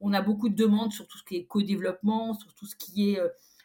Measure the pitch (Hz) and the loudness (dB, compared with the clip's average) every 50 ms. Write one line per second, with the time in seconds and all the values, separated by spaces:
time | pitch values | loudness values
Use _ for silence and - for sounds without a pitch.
0 | 196 202 202 196 196 208 220 208 - 226 202 - 220 214 208 214 226 214 - - | -2 0 0 2 2 2 0 2 0 0 2 4 4 6 4 4 2 -2 -6 -8
1 | - - - - - - 190 175 175 - - 208 202 196 202 175 185 185 180 - | -14 -16 -20 -20 -12 -8 -8 -8 -6 -2 -2 0 0 0 0 -2 -2 -2 -2 0
2 | - 208 220 220 226 226 220 214 - 175 - - 208 202 - - - - 180 202 | 0 0 0 0 -2 -4 -6 -8 -10 -18 -20 -18 -16 -16 -16 -16 -14 -8 -2 0
3 | 202 202 202 190 175 170 170 - _ _ _ _ | 2 2 2 2 0 -2 -4 -6 _ _ _ _